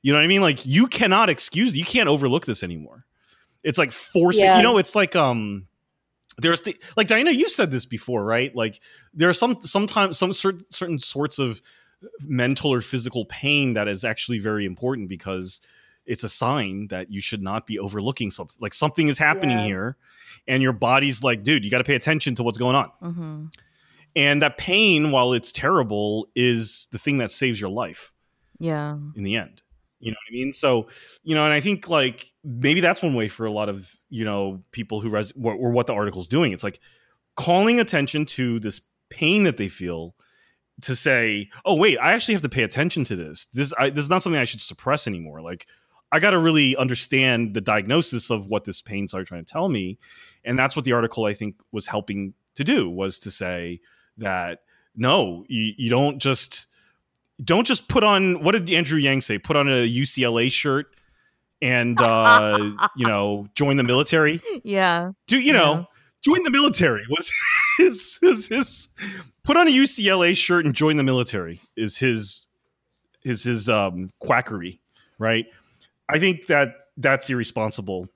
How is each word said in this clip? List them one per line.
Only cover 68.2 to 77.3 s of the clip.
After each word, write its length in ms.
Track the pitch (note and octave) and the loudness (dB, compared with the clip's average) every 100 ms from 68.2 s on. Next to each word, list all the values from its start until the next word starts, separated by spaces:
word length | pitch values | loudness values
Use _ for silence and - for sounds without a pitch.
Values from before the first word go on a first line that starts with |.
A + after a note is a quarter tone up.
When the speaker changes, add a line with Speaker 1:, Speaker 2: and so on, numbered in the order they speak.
Speaker 1:
his, 280 | F4 A3+ - | 2 2 -2
his, 400 | A#3 C4 - - - G3+ F#3+ - _ | -4 -4 -8 -16 -16 -14 -14 -20 _
"Put 120 | - E4 | 2 4
on 100 | E4 | 6
a 40 | |
U 160 | C4 C4+ | 6 4
C 220 | - G3 | 2 2
L 120 | F#3+ | 4
A 120 | F3 | 4
shirt 320 | F#3 - F3 D#3 | 2 2 2 2
and 80 | |
join 240 | B2 D#3 D3+ | 2 2 2
the 60 | |
military" 580 | C3+ B2+ A#2+ G#2 E2+ F2 _ - | 2 0 -2 -6 -8 -12 _ -6
is 200 | A2 - | -6 -2
his, 500 | C3 A2+ G2+ - - _ _ _ _ _ _ _ | 0 0 -4 -10 -16 _ _ _ _ _ _ _
is 220 | B2+ A2 | -8 -4
his, 240 | A#2 A#2 G#2 | -2 -2 0
um, 400 | G#2+ G2 F2 F#2 _ | 0 0 -4 -10 _
quackery, 600 | - A#2+ - G#2 F2 - _ _ _ _ | 0 0 0 -10 -10 -14 _ _ _ _
right? 280 | A2 A2+ A#2 _ _ _ _ _ - | 0 0 -2 _ _ _ _ _ -2
I 100 | D3+ | 2
think 280 | F#3+ E3+ - | 2 0 0
that 260 | D3 C3+ - _ - | 2 2 -2 _ -2
that's 320 | C3+ C3+ - | 0 2 0